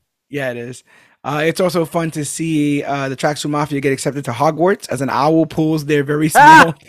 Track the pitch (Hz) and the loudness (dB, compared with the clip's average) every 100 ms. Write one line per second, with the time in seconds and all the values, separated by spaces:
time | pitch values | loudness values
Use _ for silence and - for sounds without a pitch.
0 | _ _ - 139 135 120 120 123 _ _ | _ _ -14 -8 -8 -8 -10 -14 _ _
1 | _ _ 127 147 160 165 185 165 165 175 | _ _ -8 -2 -2 0 0 0 -2 -2
2 | 165 156 143 - 165 156 147 143 - 139 | -4 -6 -8 -6 -2 0 0 -2 -4 -6
3 | 135 131 151 147 151 147 147 143 139 131 | -6 -2 -4 -2 -4 -4 -4 -2 -2 -2
4 | 151 135 135 113 147 156 180 208 - 131 | -4 -6 -6 -2 0 2 0 0 -4 -6
5 | 131 117 147 160 156 - 156 156 143 147 | -4 0 2 2 0 -2 -2 -2 -2 -2
6 | 139 147 156 247 294 311 170 - | 0 -2 2 6 8 8 6 0